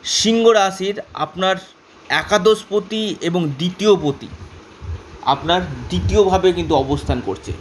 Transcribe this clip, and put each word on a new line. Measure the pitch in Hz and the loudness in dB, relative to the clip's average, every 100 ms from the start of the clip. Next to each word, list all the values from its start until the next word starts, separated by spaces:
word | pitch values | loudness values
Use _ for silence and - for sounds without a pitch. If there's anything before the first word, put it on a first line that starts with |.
সিংহ | - - 208 226 226 | -4 -2 0 4 4
রাশির | 214 190 185 190 202 - | 4 2 -2 -6 -6 -10
আপনার | - 151 175 190 185 - - _ - - | -8 -8 -2 -2 -2 -8 -20 _ -20 -4
একাদশপতি | 147 156 202 190 214 - 202 190 220 214 160 | -4 0 2 4 2 0 -4 -2 -4 -4 -4
এবং | 170 175 160 | -2 -2 -2
দ্বিতীয়পতি | 135 175 185 208 185 151 139 - - - - - - - - - - | -2 -6 0 4 4 2 -4 -10 -16 -18 -20 -20 -18 -12 -12 -14 -6
আপনার | - 143 151 180 | -2 -2 0 0
দ্বিতীয়ভাবে | 170 127 120 180 - 214 190 190 185 | -2 -10 -6 -4 2 4 4 4 2
কিন্তু | 175 160 156 | 2 0 0
অবস্থান | 135 143 - 127 98 | 0 -4 -2 -4 -4
করছে। | 95 - - | -8 -8 -12